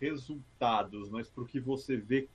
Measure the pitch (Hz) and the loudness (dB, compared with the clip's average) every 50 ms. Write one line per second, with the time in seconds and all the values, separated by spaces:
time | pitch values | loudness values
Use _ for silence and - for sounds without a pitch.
0 | 135 151 156 139 127 - 151 143 127 - - - 123 117 110 104 104 98 104 104 | -2 -2 -2 -2 -6 -8 -10 -10 -12 -12 -2 2 4 4 6 4 2 0 -4 -10
1 | 101 101 110 117 113 - - 123 120 123 - 135 123 131 135 135 - - 131 113 | -8 -6 -4 -6 -6 -6 -8 -8 -6 -4 -4 -2 0 0 -2 0 0 0 0 0
2 | 101 107 131 139 135 - | 2 2 2 2 2 0